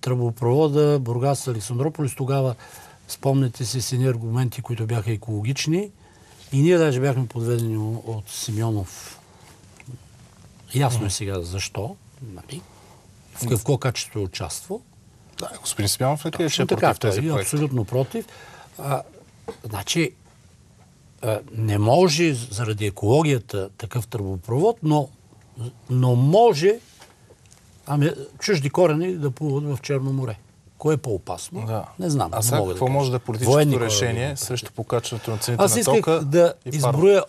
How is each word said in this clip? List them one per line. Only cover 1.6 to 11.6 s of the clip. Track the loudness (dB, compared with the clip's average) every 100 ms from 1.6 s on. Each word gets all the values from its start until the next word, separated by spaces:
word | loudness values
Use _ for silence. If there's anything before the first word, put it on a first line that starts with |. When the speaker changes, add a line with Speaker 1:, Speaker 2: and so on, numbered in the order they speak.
| -4 -2 -2 -2 -4 -4
Speaker 1:
Тогава, | -2 0 0 -4 -12 -20 -20 -20 -16
спомняте | -4 0 2 0 -2 -6
си, | -4
с | -2
едни | 0 0
аргументи, | 0 -2 -2 -2 -4
които | -8 -6 -4
бяха | -2 -2
екологични. | -4 -4 -4 -4 -2 -2 -2 -2 -10 -20 -20 -20 -20 -4
И | 2
ние | 6 6
даже | 4 2
бяхме | 0 0 -2
подведени | -4 -2 0 0 -2
о-, | -4 -6 -8
от | -10 -10
Симеонов. | -10 -6 -2 -2 -2 -4 -10 -18 -20 -20 -20 -20 -20 -20 -20 -20 -20 -20 -20 -20 -20 -20 -20 -4 0
Ясно | 2 2
е |
Speaker 2:
Мгм. | -2
Speaker 1:
сега | -4 -4 -6
защо. | -4 -6